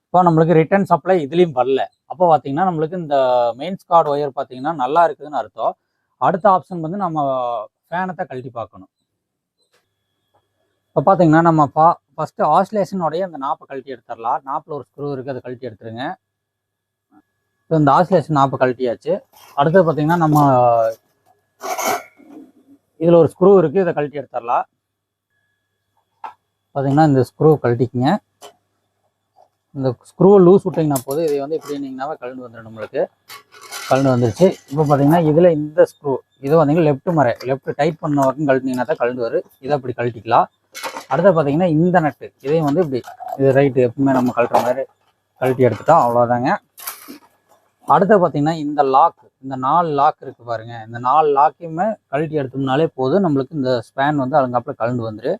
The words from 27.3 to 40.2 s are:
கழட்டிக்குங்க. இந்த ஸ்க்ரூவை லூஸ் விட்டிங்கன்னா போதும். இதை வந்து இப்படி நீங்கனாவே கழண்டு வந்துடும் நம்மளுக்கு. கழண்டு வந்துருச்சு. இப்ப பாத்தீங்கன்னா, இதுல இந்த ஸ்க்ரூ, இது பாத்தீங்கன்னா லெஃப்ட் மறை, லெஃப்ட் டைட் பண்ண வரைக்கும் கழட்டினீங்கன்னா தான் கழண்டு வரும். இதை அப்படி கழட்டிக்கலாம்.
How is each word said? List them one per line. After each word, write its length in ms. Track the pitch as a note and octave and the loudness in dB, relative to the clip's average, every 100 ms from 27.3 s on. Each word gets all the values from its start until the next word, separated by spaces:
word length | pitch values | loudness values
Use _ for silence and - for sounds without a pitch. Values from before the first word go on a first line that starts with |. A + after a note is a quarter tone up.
| _ D#3 D3 | _ 2 2
கழட்டிக்குங்க. 540 | B2 A#2+ B2+ B2 B2+ G3+ _ _ - _ _ _ _ _ _ _ _ _ _ _ _ | 2 0 -2 -2 -2 -2 _ _ -20 _ _ _ _ _ _ _ _ _ _ _ _
இந்த 140 | C#3+ C3 A#2+ | -6 -6 -6
ஸ்க்ரூவை 340 | _ _ F3+ G3+ | _ _ 6 8
லூஸ் 240 | F3 F#3+ F#3 | 8 6 4
விட்டிங்கன்னா 320 | D#3 D#3 C#3 | -2 -2 -2
போதும். 220 | - C#3 E3 | -4 -4 -2
இதை 120 | C#3+ | -2
வந்து 160 | C#3 D#3 | -4 -8
இப்படி 180 | C#3+ D3 | -8 -10
நீங்கனாவே 360 | C#3 C3 C#3 D#3 | -10 -10 -10 -10
கழண்டு 280 | B2+ C3 | -12 -14
வந்துடும் 240 | B2 A2+ A2+ | -16 -18 -20
நம்மளுக்கு. 340 | A2 G#2+ C3 F3+ _ _ - _ - - - | -12 -8 -6 -6 _ _ -20 _ -20 -20 -16
கழண்டு 260 | - C3 C#3 | -2 0 2
வந்துருச்சு. 340 | B2+ A#2+ G#2 F#3 - _ | 2 0 2 0 0 _
இப்ப 200 | C#3+ D3 | -4 0
பாத்தீங்கன்னா, 340 | C#3+ C#3+ E3+ | 2 4 2
இதுல 260 | D#3+ D3+ F3+ | 2 4 4
இந்த 340 | D#3+ D3+ D#3 E3+ | 2 -4 0 0
ஸ்க்ரூ, 260 | - C#3+ C3 _ _ | 0 -6 -6 _ _
இது 140 | C3+ | 0
பாத்தீங்கன்னா 320 | D#3+ D3 D#3 D#3 | 2 2 2 2
லெஃப்ட் 220 | C#3 - | 0 -2
மறை, 200 | E3 B2+ A2 | 0 0 0
லெஃப்ட் 280 | - C3+ - D3+ | -6 -8 -8 -4
டைட் 240 | D3+ D#3 | -4 -4
பண்ண 200 | E3 D3 | -4 -2
வரைக்கும் 280 | C3+ C3 D3+ | -2 -2 0
கழட்டினீங்கன்னா 380 | C3+ C3 B2+ B2 | 0 -2 -6 -6
தான் 120 | D#3 | -4
கழண்டு 220 | B2 B2+ A#2 | -4 -4 -4
வரும். 200 | D3+ - _ | -6 -8 _
இதை 120 | C3 | -6
அப்படி 200 | C#3+ B2+ A#2+ | -6 -6 -6
கழட்டிக்கலாம். 520 | A#2+ A#2 | -6 -8